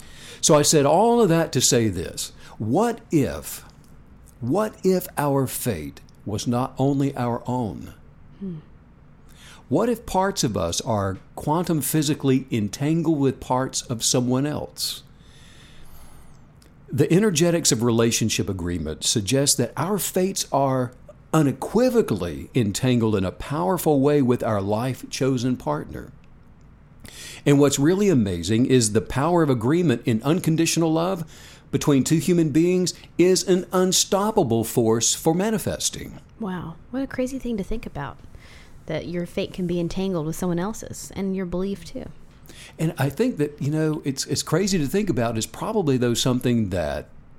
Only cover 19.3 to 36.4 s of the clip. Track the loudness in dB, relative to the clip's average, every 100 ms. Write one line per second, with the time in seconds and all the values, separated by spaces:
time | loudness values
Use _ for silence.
19.3 | 2 2 2 -2 -2 -2 -2 -2 0 -2
20.3 | -2 -2 0 2 0 -2 -8 -20 -20 -2
21.3 | 2 2 0 -2 2 4 4 2 0 -2
22.3 | -6 -4 0 0 0 2 2 2 2 0
23.3 | -4 -6 -4 -2 0 2 4 4 4 4
24.3 | 2 0 -2 -2 -2 -2 -6 -8 -2 0
25.3 | 0 0 -2 -4 -6 -6 -12 -14 -18 -20
26.3 | -20 -20 -20 -20 -20 -20 -20 -20 -18 -18
27.3 | -4 2 6 4 4 2 4 4 4 2
28.3 | 0 0 2 4 4 4 0 -2 -2 2
29.3 | 2 2 2 2 2 2 2 0 0 2
30.3 | 0 2 2 2 0 0 0 0 -4 -8
31.3 | -14 -20 -20 -6 -2 2 4 4 2 4
32.3 | 2 4 4 4 2 0 -4 -6 2 4
33.3 | 4 4 0 2 0 2 2 0 0 0
34.3 | 0 2 0 0 0 2 2 0 0 0
35.3 | 0 0 -2 -4 -4 -6 -6 -12 -16 -20
36.3 | -12